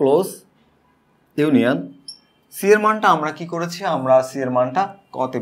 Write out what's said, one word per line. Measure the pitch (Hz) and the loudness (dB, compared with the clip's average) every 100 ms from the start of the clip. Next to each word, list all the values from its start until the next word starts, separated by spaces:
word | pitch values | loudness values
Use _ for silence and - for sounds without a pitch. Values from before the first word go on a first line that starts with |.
ক্লোজ, | 135 151 190 - _ _ _ _ _ _ _ _ _ - | 2 2 0 -8 _ _ _ _ _ _ _ _ _ -2
ইউনিয়ন। | 147 127 117 160 185 - - - _ _ _ - | 2 4 2 0 -6 -16 -20 -20 _ _ _ -4
সি | 196 | 2
এর | 214 | 4
মানটা | 214 214 208 160 | 4 2 2 2
আমরা | 151 147 | -2 -8
কি | 170 | -8
করেছি? | 170 170 175 196 147 | -6 -6 -6 -4 -2
আমরা | 131 131 131 | 4 2 2
সি | 139 | -4
এর | 127 127 | -2 0
মানটা | 127 131 - - _ 131 | 0 -2 -4 -8 _ -8
কতে | 131 127 | -6 -4